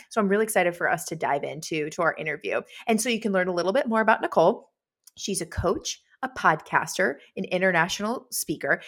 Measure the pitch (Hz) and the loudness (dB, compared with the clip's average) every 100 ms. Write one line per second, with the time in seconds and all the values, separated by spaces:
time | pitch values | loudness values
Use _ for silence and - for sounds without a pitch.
0 | - - 202 202 220 208 175 175 160 156 | -6 -2 2 2 2 2 2 0 0 -2
1 | - 160 - 143 139 139 - 160 151 170 | -4 -4 -2 -2 -4 -8 -6 -4 -4 0
2 | 165 - 156 147 95 107 - - - 220 | -2 0 -6 -6 -4 -4 -4 -10 0 0
3 | 247 220 220 190 180 175 175 233 269 220 | 2 -2 0 0 0 0 0 0 0 2
4 | 220 226 349 - 165 - - _ _ _ | 4 2 2 6 6 4 -6 _ _ _
5 | - - - 190 170 - 170 160 - - | -20 -12 -6 -6 -6 -2 -2 -2 -4 -12
6 | _ _ 262 262 185 160 - 147 131 - | _ _ -10 2 2 2 2 0 0 -2
7 | 196 294 - - 190 180 190 170 175 - | -2 -2 -10 -10 -4 0 2 2 0 -2
8 | 208 226 - - - 156 139 160 | -4 -6 -6 -8 -6 -6 -2 -2